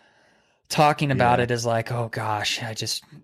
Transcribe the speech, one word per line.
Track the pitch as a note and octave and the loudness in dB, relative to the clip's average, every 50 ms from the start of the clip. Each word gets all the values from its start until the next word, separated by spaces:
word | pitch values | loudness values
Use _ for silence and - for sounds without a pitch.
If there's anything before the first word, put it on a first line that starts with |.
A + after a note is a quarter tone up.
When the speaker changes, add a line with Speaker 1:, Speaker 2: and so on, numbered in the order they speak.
| _ _ _ _ _ _ _ _ _ _ _ _ _ - | _ _ _ _ _ _ _ _ _ _ _ _ _ -4
Speaker 1:
talking | - - D3+ D3 D3+ - D#3 C#3+ | 2 4 4 4 4 2 0 0
about | C3 B2 B2 A#2+ B2 B2 | 2 2 4 4 4 4
Speaker 2:
Yeah. | A#2+ | 2
Speaker 1:
it | A#2+ | 2
is | B2 A#2 A#2 | 0 -2 0
like, | A#2+ A2+ A2+ A2+ - | 0 0 0 -2 -2
"Oh | A#2+ A#2+ A#2 A2+ | -4 -4 -4 -4
gosh, | - A#2+ A2+ A2 G#2+ G#2 G2+ - - - A#2+ | -6 -6 -4 -4 -4 -2 -2 -4 -4 -4 -6
I | A2+ A2 | -8 -8
just, | - A#2 A2 - - - _ D3+ C#3+ | -8 -6 -6 -6 -8 -10 _ -20 -20